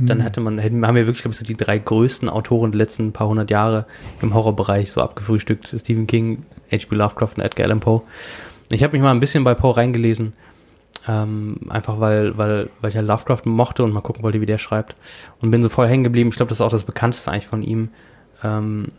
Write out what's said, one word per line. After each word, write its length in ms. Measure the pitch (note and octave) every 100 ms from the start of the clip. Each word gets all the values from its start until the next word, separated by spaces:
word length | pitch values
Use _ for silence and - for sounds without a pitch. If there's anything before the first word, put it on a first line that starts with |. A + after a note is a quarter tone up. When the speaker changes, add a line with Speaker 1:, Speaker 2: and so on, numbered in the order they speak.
Speaker 1:
dann 160 | B2 B2
Speaker 2:
Mhm. 40 |
Speaker 1:
hätte 200 | A2+ G#2
man, 160 | A2 G#2+
hätten, 280 | G#2+ A#2 A2+
haben 100 | A#2+
wir 100 | A2+
wirklich, 160 | A#2+
glaub 100 | A#2+
ich, 60 | G#2+
so 60 | A2+
die 100 | A2
drei 220 | A2 G#2
größten 500 | - A2 B2 - A#2
Autoren 440 | A2 - A#2+ A2+
der 80 | G#2
letzten 320 | G#2+ - A2
paar 160 | - G#2+
hundert 240 | G#2+ G#2+
Jahre 340 | G#2 A2 A2 G#2 - - -
im 120 | A2
Horrorbereich 580 | A2 A2 G#2 - G2+ G2+
so 100 | -
abgefrühstückt. 720 | - - G#2 A2 - A2 - A2+
Stephen 280 | - A2+ A2
King, 360 | A2+ A2+ A2 - - _
H 160 | A2 -
P 60 | G#2
Lovecraft 380 | G#2 - A2 -
und 40 |
Edgar 220 | G2 - -
Allan 140 | G#2+
Poe. 200 | A2 A2+ - - - - - - _
Ich 120 | A2+
hab 100 | C#3+
mich 80 | C#3+
mal 100 | C3+
ein 80 | A#2+
bisschen 240 | C#3 D3+
bei 100 | B2+
Poe 240 | A#2 C3 A#2
reingelesen, 560 | A#2+ A#2+ A#2 A2 A2 - - _ _ _ _ - -
ähm, 500 | A2 G#2+ G#2+ G#2+ - -
einfach 300 | G#2+ A2 G#2+
weil, 360 | A2 G#2+ G#2+ G#2+
weil, 320 | G#2+ G#2 - -
weil 80 | G#2+
ich 60 | G#2+
ja 60 |
Lovecraft 440 | G#2 A2 - B2 A#2
mochte 380 | A2+ B2 -
und 100 | A#2
mal 80 | G#2
gucken 220 | - -
wollte, 180 | A2 G#2+
wie 40 | G#2+
der 100 | G#2+
schreibt. 380 | - G#2+ - - - - - _
Und 120 | A2+
bin 100 | A#2
so 60 | A#2
voll 180 | - A#2+
hängen 160 | C3
geblieben. 260 | B2 A#2+ A#2
Ich 60 | -
glaub, 140 | A#2
das 80 | A2
ist 40 | G#2+
auch 60 |
das 120 | A2
bekannteste 480 | G2 - A#2+ B2 -
eigentlich 160 | G2 -
von 140 | A2
ihm. 260 | G#2 A2+ A2+ - - - _ _
Ähm, 440 | G#2+ G#2+ G#2+ G#2 G2+